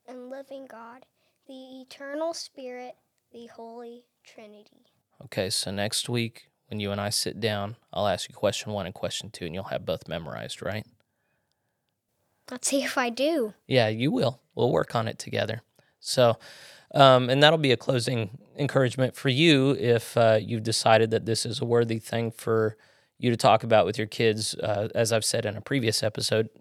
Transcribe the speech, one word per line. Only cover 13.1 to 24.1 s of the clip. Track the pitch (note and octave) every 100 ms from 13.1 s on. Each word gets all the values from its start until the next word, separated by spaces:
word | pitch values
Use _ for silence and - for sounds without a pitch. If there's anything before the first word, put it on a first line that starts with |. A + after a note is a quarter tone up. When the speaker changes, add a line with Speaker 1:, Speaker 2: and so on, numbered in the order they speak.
| A#3 C#4+ E4 G#3+ - -
Speaker 2:
Yeah, | B2+ A2
you | A2 C3
will. | B3 A#2+ - _
We'll | - A#2+
work | D#2+ -
on | A#2+ A2
it | -
together. | - A2+ G#2+ A2+ - _ _ _
So, | - - A#2+ A2 - - - - -
um, | C#3+ C3+ B2+ B2
and | C3+
that'll | D3 D#3+
be | C#3
a | A#2
closing | - B2+ A#2 B2 G#2 - - -
encouragement | C#3+ C#3 B2 C3+ B2+
for | - C#3
you | B2+ E3+ C#3 C3+ C3+
if, | A#2+ A#2 - -
uh, | A2+ A2
you've | G2 A#2
decided | A2+ A2 A#2 A2 A2
that | A2+ G2
this | A2+ -
is | A#2
a |
worthy | A#2 A#2+ A#2 A2+
thing | - A#2 A2+
for | - - A2+ A2 G#2+ _ _ _ _
you | B2
to | A#2
talk | A#2 A2
about | A#2 A2 F2+
with | G#2+
your |
kids. | G#2+